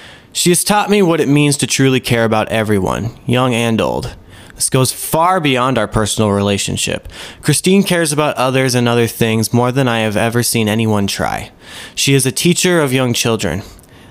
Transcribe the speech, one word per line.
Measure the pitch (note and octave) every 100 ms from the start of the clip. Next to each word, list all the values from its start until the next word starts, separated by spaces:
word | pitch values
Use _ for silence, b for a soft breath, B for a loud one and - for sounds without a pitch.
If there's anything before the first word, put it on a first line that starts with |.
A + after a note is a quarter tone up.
| B B B
She | - E3+
has | F3
taught | - G#3 F#3
me | G#3
what | F3+ E3
it | C3+
means | D3 D3 C3+
to | B2+
truly | - C3+ C3
care | - A#2+ A2+
about | G#2+ -
everyone, | A2+ G#2+ G#2 F2+ B1 A2 - -
young | B2 B2+
and | A#2 A#2 A2
old. | C#2 B1 - - B B B -
This | -
goes | C3 B2+
far | - - D#3+ E3+ F#3
beyond | D3 B2+ B2+ A#2+
our | G#2
personal | A2+ G#2 - G#2+
relationship. | G2+ G2+ G2+ - F#2+ - - - B B B
Christine | - C#3+ F#3 G3
cares | G3 F3 E3
about | D3+ D3 A#2+
others | B2+ C3 C3 B2
and | A#2+
other | A#2+ A#2
things | - A2+ A2+ G#2+
more | A#2+ A#2+
than | B2+ B2+
I | A2+
have | A2 G2+
ever | A2+ A#2
seen | A#2 A#2+ G#2+
anyone | A2 A2 G#2 G2
try. | - C2 G#1+ - - B B B -
She | -
is | C#3 C3
a |
teacher | - E3+ E3+ F#3 F3
of | D3
young | C3 B2+
children. | A#2+ A#2+ A2+ G2 F2 - B B B B